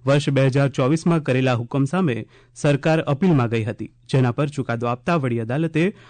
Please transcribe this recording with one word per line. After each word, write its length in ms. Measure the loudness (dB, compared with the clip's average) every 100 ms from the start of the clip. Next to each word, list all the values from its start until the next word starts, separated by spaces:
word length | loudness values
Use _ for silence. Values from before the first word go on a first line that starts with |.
| 0
વર્ષ 240 | 2 2
બે 160 | 2 2
હજાર 240 | 2 0
ચોવીસમાં 540 | 0 0 2 2 0
કરેલા 300 | 0 0 2
હુકમ 320 | 0 -2 -2 0
સામે 400 | 0 0 -2 -8 -18 _ -4
સરકાર 440 | 0 0 0 0
અપીલમાં 500 | 0 0 2 2 2
ગઈ 140 | -2
હતી, 280 | -4 -6 -12 _ -2
જેના 200 | 0 2
પર 160 | 0 -4
ચુકાદો 400 | -4 -6 -4 -4
આપતા 280 | -4 -2 -2
વડી 240 | 0 -2
અદાલતે 560 | -2 -2 -2 0 -2 -4 -12